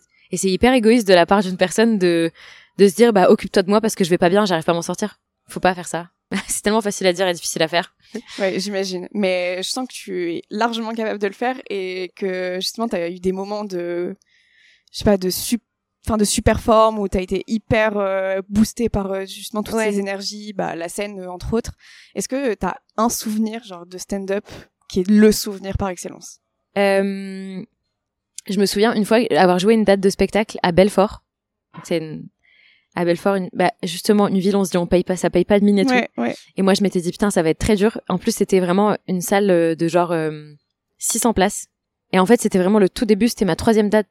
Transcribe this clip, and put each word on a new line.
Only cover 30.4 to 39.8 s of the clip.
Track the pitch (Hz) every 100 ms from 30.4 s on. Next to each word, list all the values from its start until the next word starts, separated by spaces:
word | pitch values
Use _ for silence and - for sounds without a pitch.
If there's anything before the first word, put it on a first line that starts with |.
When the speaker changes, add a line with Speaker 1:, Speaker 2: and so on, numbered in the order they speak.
| 214 -
Speaker 1:
à | 185
Belfort. | 170 202 - 202 - _ _ _ _ _ -
C'est | - 170
une... | 160 160 - _ _ _ _ _ _ -
à |
Belfort, | 175 175 202 196
une... | 180
Bah, | - 180 -
justement, | 185 175 - 208 196
une | 190
ville, | 185 202
on |
se | 190
dit, | 180
on | 170
paye | 180
pas, | - 185
ça | 175
paye | 180
pas | 180 208
de |
mine | 202 202
et | 254
Speaker 2:
Ouais, | 247 -
Speaker 1:
tout. | -
Speaker 2:
ouais. | 240 - - -
Speaker 1:
Et |
moi, | 190
je | 202
m'étais | 196 185
dit, | 170
putain, | - 208
ça | 190
va | 160
être | 151
très | - 208
dur. | 214 - -
En | 180
plus, | -
c'était | - 196 190
vraiment | 180 185 208 - -
une | 185
salle, | 175 202 202
euh, | 175 165
de | 160